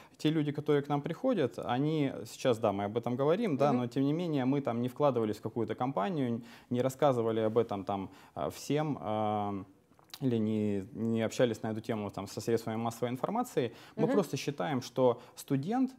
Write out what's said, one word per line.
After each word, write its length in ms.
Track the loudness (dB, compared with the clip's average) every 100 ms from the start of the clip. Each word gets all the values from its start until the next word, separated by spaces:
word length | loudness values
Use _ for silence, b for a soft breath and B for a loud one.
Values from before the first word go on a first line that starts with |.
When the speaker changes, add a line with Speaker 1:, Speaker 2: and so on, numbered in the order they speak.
| B -4
Speaker 1:
те 120 | 0
люди, 220 | 0 0
которые 300 | -2 2 2
к 60 | 2
нам 140 | -2
приходят, 560 | -2 -2 0 2 0 -2
они 540 | -2 0 2 2 0 -2 -10
сейчас, 320 | -2 2 4
да, 140 | 2
мы 120 | 2
об 120 | 0 -2
этом 200 | -2 0
говорим, 400 | 2 2 2 2
да, 160 | 4
Speaker 2:
Мгм. 40 | 4
Speaker 1:
но 40 | 0
тем 160 | 0
не 80 | 0
менее 320 | 0 0 0
мы 160 | 2 2
там 220 | 0 -2
не 60 | -2
вкладывались 480 | 2 2 2 0 -2
в 40 |
какую-то 320 | -4 -4 -2
компанию, 680 | -2 -2 0 -2 0 -2 -2 B B B
не 100 | -2
рассказывали 580 | -2 2 2 4 2 2
об 180 | 2 2
этом 260 | 2 -2
там, 260 | -2 -4 -4 B B
а, 160 | -6 -6
всем, 480 | -6 -2 -2 0 -2
а, 640 | -4 -2 0 0 -2 -6 -10 -18 _ -20 _ -6
или 160 | -2 2
не, 500 | 2 2 2 0 -4
не 300 | -4 0 2
общались 400 | 0 2 2 2
на 100 | -4
эту 80 | -4
тему 280 | -4 -4 -4
там 180 | -6 -8
со 120 | -6
средствами 360 | 0 0 0 -4
массовой 340 | -4 -4 -4
информации. 640 | -2 -2 -2 -2 -2 -2 B B -2
Мы 80 |
Speaker 2:
Мгм. 80 | 2
Speaker 1:
просто 240 | 2 0 -2
считаем, 440 | -4 -4 -4 -4
что 400 | -4 4 4 4 B
студент, 560 | -18 -2 -2 0 0 0